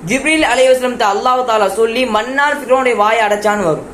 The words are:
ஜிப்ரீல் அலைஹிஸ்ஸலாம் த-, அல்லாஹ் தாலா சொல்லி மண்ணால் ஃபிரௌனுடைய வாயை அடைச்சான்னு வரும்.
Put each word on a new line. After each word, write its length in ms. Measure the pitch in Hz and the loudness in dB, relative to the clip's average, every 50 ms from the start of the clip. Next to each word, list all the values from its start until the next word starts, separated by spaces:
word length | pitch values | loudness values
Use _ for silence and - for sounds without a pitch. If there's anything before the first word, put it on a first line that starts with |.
| 156 | -4
ஜிப்ரீல் 380 | 165 226 269 269 302 320 311 311 226 240 | -2 -4 -2 0 0 0 2 2 2 2
அலைஹிஸ்ஸலாம் 420 | 254 262 262 254 254 254 254 240 | 4 4 4 4 2 0 -4 -2
த-, 180 | - 233 202 196 | 0 0 0 0
அல்லாஹ் 400 | 214 240 254 254 254 247 240 220 | 0 0 0 0 0 0 0 0
தாலா 140 | 214 208 190 | 0 0 0
சொல்லி 360 | - 214 226 226 226 254 254 | 0 0 -2 0 0 -2 -2
மண்ணால் 540 | 233 214 214 220 247 262 277 285 294 285 285 | 0 0 -2 -2 -2 -2 0 0 0 -2 -4
ஃபிரௌனுடைய 360 | 262 240 254 262 262 247 233 | 0 0 0 2 2 0 0
வாயை 300 | 208 208 214 226 233 220 | 2 2 2 2 0 0
அடைச்சான்னு 360 | 208 208 202 208 214 208 208 | 0 0 0 0 -2 0 0
வரும். 240 | 190 165 151 147 - - | 0 -2 -2 -2 -6 -14